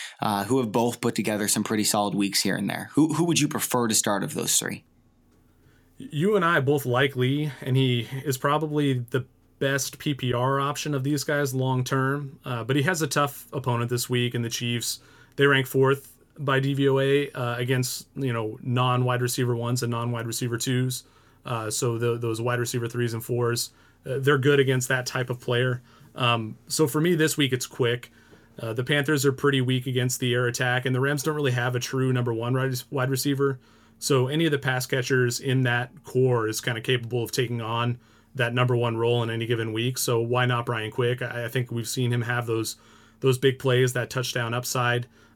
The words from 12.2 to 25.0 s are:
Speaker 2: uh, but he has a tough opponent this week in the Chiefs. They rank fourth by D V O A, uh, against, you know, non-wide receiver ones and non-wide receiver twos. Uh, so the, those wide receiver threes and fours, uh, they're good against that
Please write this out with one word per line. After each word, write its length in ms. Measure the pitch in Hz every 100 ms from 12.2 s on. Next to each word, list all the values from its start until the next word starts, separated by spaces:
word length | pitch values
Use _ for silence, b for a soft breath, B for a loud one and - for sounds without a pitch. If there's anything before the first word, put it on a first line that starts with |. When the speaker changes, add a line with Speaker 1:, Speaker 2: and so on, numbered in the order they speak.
| 139 - 139
Speaker 2:
uh, 180 | 120
but 140 | 110 143
he 60 |
has 180 | 139 147
a 60 | 156
tough 400 | 147 143 - -
opponent 380 | - 127 117 117
this 200 | 123 -
week 240 | 127 120
in 80 | 120
the 80 | 117
Chiefs. 500 | - 120 120 - - B B B -
They 100 | 139
rank 220 | 139 131
fourth 480 | 131 131 135 - - _ -
by 200 | 139 131
D 120 | 135
V 140 | 139 139
O 120 | 135
A, 300 | 135 139 143
uh, 260 | - 120 120
against, 500 | 123 131 127 - - -
you 160 | 135
know, 260 | 117 107 110
non-wide 600 | 127 123 127 127 123 123
receiver 360 | 123 - 123 117
ones 260 | 117 127
and 80 | 117
non-wide 340 | 117 120 117 117
receiver 320 | 113 127 113
twos. 460 | - 127 127 127 b b b b -
Uh, 240 | 113 110
so 280 | - 131 117
the, 200 | 120 117
those 220 | 117 113
wide 200 | 120 123
receiver 280 | 120 123 117
threes 260 | 120 120
and 80 | 113
fours, 500 | - 120 120 120 - b b b -
uh, 140 | 131
they're 180 | 135 143
good 240 | 139 143
against 260 | 131 131 123
that 180 | 131